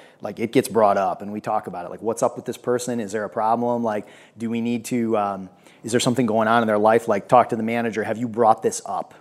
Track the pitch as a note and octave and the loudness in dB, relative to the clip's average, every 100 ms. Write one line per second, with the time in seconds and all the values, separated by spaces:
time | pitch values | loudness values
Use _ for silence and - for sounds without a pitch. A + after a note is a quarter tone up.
0 | - _ A2 G2+ A2+ C3+ A#2 A2+ G#2+ G2 | -20 _ -12 -6 0 2 2 4 4 4
1 | F#2 E2+ G2+ G#2+ A2 G#2+ G#2 F2+ F2 F#2 | 0 -2 -8 -8 -4 -4 -6 -10 -12 -6
2 | G#2 A2+ B2 - G2+ A#2 - B2 B2 A#2+ | -6 0 -2 -2 -8 -6 -2 -2 -2 -6
3 | G2+ G#2+ G2+ - A2 A#2 A#2+ A#2+ A#2 G#2+ | -4 -6 -6 -2 0 0 0 -2 -2 -4
4 | G2+ - - - A2+ A#2 A#2 A#2+ A2+ B2 | -8 -16 -20 -10 -6 -4 -2 -4 -4 -2
5 | A2+ A2 G2+ G2 F#2+ - - - A2+ A#2 | 0 0 -2 -4 -10 -18 -20 -16 -2 0
6 | C3 B2 A#2+ A2 A2 A#2 A2 G#2 G#2+ A2+ | 2 0 0 2 2 4 4 4 4 4
7 | - G2+ - B2 A2 A2+ A2 A#2+ A#2 G#2 | 2 -2 4 4 6 0 -2 -2 -2 -4
8 | G#2 A2+ A#2+ G#2+ A2+ A2+ A#2 - - F#2+ | -4 -4 -4 2 4 4 0 -4 -6 -8
9 | - - | -8 -16